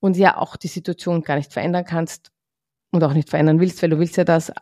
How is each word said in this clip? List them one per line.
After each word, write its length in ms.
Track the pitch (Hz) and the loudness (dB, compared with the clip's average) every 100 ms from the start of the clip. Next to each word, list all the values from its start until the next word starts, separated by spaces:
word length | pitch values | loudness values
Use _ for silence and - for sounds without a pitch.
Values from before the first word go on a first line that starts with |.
und 160 | 196 180 | 0 4
ja 200 | 190 - | 4 2
auch 200 | - - | -6 -8
die 120 | 170 | -10
Situation 540 | - 175 175 - 170 | -10 -8 -8 -2 -4
gar 140 | 160 147 | 0 -4
nicht 160 | 147 | -2
verändern 320 | - 151 175 | -6 -2 -4
kannst 460 | 175 165 165 - _ _ _ _ _ _ _ | -4 -4 -4 -8 _ _ _ _ _ _ _
und 120 | 175 | 0
auch 120 | 160 | 2
nicht 160 | 147 143 | 2 0
verändern 300 | 151 156 156 | 2 4 4
willst, 220 | 180 175 | 2 0
weil 80 | 170 | -2
du 80 | 156 | 0
willst 180 | 165 - | 0 0
ja 80 | |
das 280 | 175 165 - - | 2 2 0 -14